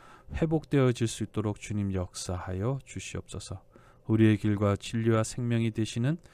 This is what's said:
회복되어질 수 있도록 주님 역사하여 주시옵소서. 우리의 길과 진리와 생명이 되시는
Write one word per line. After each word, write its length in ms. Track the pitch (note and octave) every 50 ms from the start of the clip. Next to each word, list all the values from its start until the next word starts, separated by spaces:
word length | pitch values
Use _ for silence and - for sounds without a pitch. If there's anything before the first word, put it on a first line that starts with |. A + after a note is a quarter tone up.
| - - - - - - -
회복되어질 720 | - E3+ D#3 D#3+ D3+ - - D3+ C#3 C3 B2+ A#2 - A#2
수 160 | A2 - - G#2+
있도록 360 | - - A2 G#2 G#2+ G2+ -
주님 340 | - - G#2 G#2 G2+ G2 F#2+
역사하여 880 | F#2 F2+ - - - - - F#2 F2+ - F#2+ F#2 F#2 G2+ B2+ C#3 C3 -
주시옵소서. 760 | - - F#2+ - - - F2+ - - - - - - F#2+ - - _ - - - - - - -
우리의 300 | - A2 A2 A2 A2 G#2+
길과 400 | G2+ - G#2+ G#2 G2+ G#2 G2+ G2+
진리와 460 | - - - - A#2 A2 A#2 A2+ A2 A2+
생명이 480 | - - B2+ B2 A#2+ A#2 A2+ A2+ A2+
되시는 460 | G#2+ A2+ A2 - - A#2 A#2+ C#3 E3 - - -